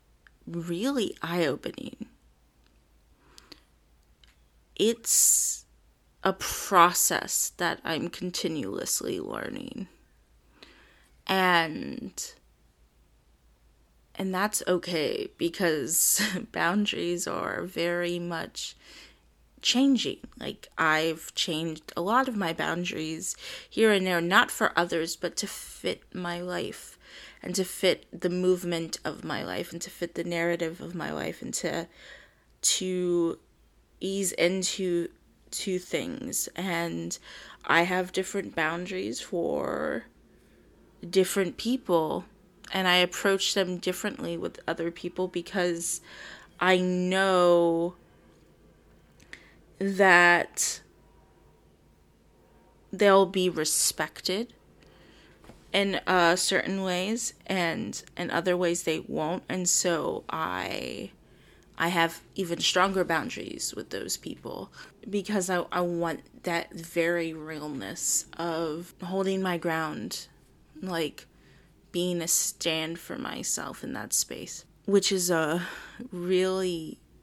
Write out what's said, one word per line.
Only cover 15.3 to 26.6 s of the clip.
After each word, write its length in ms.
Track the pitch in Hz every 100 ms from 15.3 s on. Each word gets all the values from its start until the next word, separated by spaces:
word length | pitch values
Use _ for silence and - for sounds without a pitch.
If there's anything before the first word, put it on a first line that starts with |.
| -
because 840 | 165 - 180 156 123 175 - - 208 185
<laughs> 140 | -
boundaries 760 | 170 165 202 208 - 170 175 -
are 360 | 85 - -
very 560 | 175 165 170 175 175 175
much 560 | 175 165 - - - - - - - _ _ _ _ _
changing. 580 | - 240 277 254 143 - - -
Like, 300 | - - - -
I've 560 | 165 156 160 165 -
changed 600 | - - 156 165 156 - -
a 60 |
lot 260 | 180 240 269
of 80 | 214
my 160 | 175
boundaries 840 | 165 156 170 180 180 160 160 180 - - - -
here 240 | - 220
and 120 | 196 185
there, 140 | 175
not 320 | 170 202 -
for 260 | - 220 -
others, 380 | 175 170 165 -
but 220 | 175 -
to 100 | 202
fit 540 | - - - 196 - -
my 280 | - 175 175
life 560 | 180 175